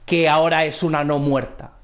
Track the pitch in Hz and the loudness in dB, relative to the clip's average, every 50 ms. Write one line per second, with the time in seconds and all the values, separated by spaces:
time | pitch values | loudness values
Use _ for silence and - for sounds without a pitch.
0 | - - 175 170 165 156 147 160 160 165 165 160 160 151 143 - 175 165 156 147 | -6 -2 0 2 2 4 4 4 2 2 2 0 0 0 -2 -2 -2 -2 0 0
1 | 147 147 147 143 143 147 135 131 123 - - - 127 - - - | 0 0 -2 0 0 0 0 0 -2 -4 -10 -14 -18 -18 -20 -20